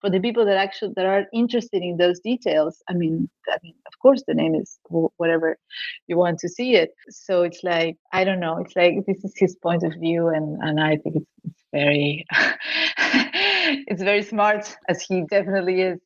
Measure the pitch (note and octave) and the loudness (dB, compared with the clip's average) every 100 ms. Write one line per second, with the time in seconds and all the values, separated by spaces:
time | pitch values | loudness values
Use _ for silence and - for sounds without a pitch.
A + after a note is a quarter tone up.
0 | G3+ F#3+ G#3 A3+ G#3+ F#3+ G3 - G#3 B3+ | 0 0 0 2 2 2 0 -4 -8 -2
1 | F#3+ G3 G3 A#3 A#3 A#3+ A#3+ G3 F3 E3+ | 0 0 0 -2 0 0 -2 -4 -4 2
2 | F3 F3+ G#3+ B3 G#3+ D#3 D#3 - - F3 | 2 2 -2 -2 0 2 0 -2 -6 -2
3 | E3 E3 F3 _ - - E3+ - - - | 0 0 -4 _ -8 -8 -8 -20 -20 2
4 | B3+ C4+ - D#3 D#3+ D#3+ - - _ E3+ | 4 4 2 -2 0 -2 -4 -14 _ -2
5 | D#3+ _ E3 E3 E3 D#3+ _ - - - | -2 _ 0 2 0 -4 _ -14 -12 -14
6 | _ F3 F3+ E3+ F3+ - B3 A#3 D#3+ _ | _ 0 2 0 -6 -6 2 2 2 _
7 | - - - F3+ F3 E3+ F3+ E3+ E3 E3 | -20 -20 -2 0 0 -2 -2 0 -2 -4
8 | _ F#3 F#3+ F#3 E3+ E3 F3+ - F3 E3+ | _ -2 0 0 -2 -4 -6 4 4 4
9 | G3 F#3+ G3 - F#3 F#3 F3 E3+ E3 E3 | -2 -4 -6 0 0 0 -2 0 -2 -2
10 | E3 E3+ E3+ D#3 D#3 D3+ D#3 D3+ D#3 D#3 | -2 0 2 0 -4 -4 -2 0 2 0
11 | D#3 D#3 D3+ _ - - _ D3+ C#3+ D3 | 0 -4 -6 _ -14 -14 _ 0 2 2
12 | D3 D3+ - - E3+ - - - - - | 0 -4 -4 0 0 -2 -6 -4 -4 -2
13 | - - - F4 G4 F#4+ F4 C#4 - F#3+ | 0 0 0 -2 0 0 0 -2 -4 -4
14 | F#3+ G3+ G#3 A3 G#3 G#3 G#3 - - F3 | 0 0 0 0 2 2 -4 -14 -4 -4
15 | - F#3 D#3+ G3+ F#3 G3 F3+ F#3 F#3 F3+ | -2 -2 0 0 0 -2 0 0 0 -4